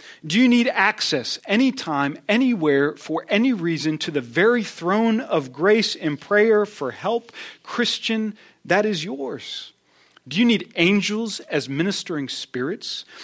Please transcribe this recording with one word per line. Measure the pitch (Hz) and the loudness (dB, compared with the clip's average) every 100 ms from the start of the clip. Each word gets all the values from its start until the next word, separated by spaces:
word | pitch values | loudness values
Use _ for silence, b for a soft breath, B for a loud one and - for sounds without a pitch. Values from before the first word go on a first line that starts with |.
| B B | B B
Do | 156 190 | -2 2
you | 254 | 4
need | 240 233 | 4 2
access | 196 196 214 - 143 113 - - | 2 0 0 -2 -2 -4 -8 -2
anytime, | 208 262 - - 143 139 156 - | 2 2 0 -4 -2 -2 -4 -2
anywhere, | 214 262 220 156 139 143 - | 2 2 2 2 4 2 -2
for | - 156 - | -6 -6 0
any | 302 262 | 2 2
reason | 220 165 156 151 156 | 0 -2 -2 -2 -2
to | - | -4
the | 147 | -6
very | 120 120 208 240 | -4 2 4 2
throne | 196 - 170 208 226 220 | -2 -6 0 2 2 0
of | 277 175 131 | 0 -2 -2
grace | 127 185 220 - | 0 2 4 2
in | - 160 143 | -2 -4 -4
prayer | - 208 220 208 208 | 0 4 6 4 2
for | - 131 | -4 -8
help? | - 190 233 - B B B | -6 -4 -4 -4 B B B
Christian, | - - 233 - - 220 214 208 B B | -10 -4 -2 -2 -4 -2 -4 -8 B B
that | - 185 214 | 0 0 2
is | 180 | -2
yours. | 170 269 262 139 - - - _ b b b b - | -6 -8 -8 -10 -12 -14 -14 _ b b b b -6
Do | 156 | 2
you | |
need | 240 202 - - | 4 4 0 0
angels | 170 202 202 214 226 - | 2 2 0 -4 -6 -8
as | - 151 123 | -6 -4 -4
ministering | 135 185 190 - 160 131 | -2 -2 -2 -6 -6 -6
spirits? | - - 123 131 220 - - - B | -8 -8 -6 -6 -6 -10 -12 -14 B